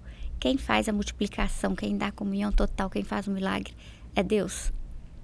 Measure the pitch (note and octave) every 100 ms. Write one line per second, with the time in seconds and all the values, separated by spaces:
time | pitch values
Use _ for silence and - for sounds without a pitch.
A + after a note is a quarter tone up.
0 | - - - - B3+ C4 - A3 G#3+ G#3
1 | G3+ - G3+ - G3+ - G3 F#3 G#3 G3+
2 | G3+ - G3+ G3 G#3 - G3 - F#3+ G3+
3 | G3 G#3 G3+ F#3+ F#3+ G3 G3 - - -
4 | - - F3 G#3+ - - - - - -
5 | - -